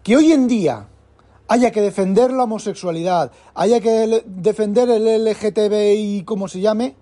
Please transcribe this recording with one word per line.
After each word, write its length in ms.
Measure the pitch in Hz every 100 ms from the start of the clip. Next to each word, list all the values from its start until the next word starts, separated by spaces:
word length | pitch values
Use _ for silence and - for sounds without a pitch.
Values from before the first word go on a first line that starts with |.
Que 160 | - 254
hoy 140 | 320
en 160 | 302 247
día 400 | 233 160 110 107 _ _ _ _ _ -
haya 220 | 240 240
que 120 | 220
defender 520 | 202 190 190 196 254
la 120 | 262 240
homosexualidad, 840 | 214 208 - 180 160 175 175 135 _ _
haya 260 | - 185 233
que 280 | 214 226 226
le-, 160 | 226 220
defender 640 | 185 180 208 208 214 247
el 180 | 226 220
L 280 | 220 220 208
G 180 | 214
T 160 | 214 208
B 240 | 214 208
I, 300 | 208 208 202
como 240 | 160 202 190
se 120 | 185
llame 360 | 208 214 254 -